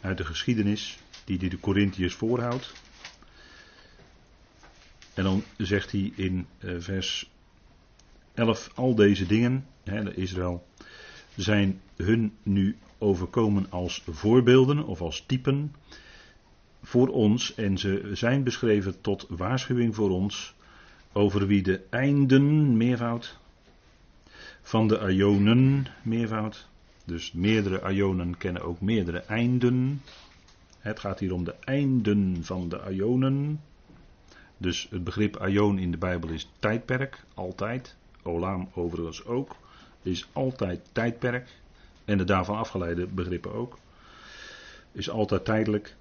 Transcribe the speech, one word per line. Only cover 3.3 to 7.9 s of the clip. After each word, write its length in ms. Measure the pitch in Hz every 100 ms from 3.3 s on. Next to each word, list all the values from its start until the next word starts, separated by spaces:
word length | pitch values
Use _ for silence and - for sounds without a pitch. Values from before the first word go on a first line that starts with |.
| - - - - - - - - - _ _ _ _ - - - - - -
En 60 |
dan 200 | 95 95 - -
zegt 340 | 95 98 -
hij 200 | 101 98 -
in, 320 | 92 92 90 -
eh, 180 | 90 90
vers 540 | 87 95 92 - - _ _ _ _ _ _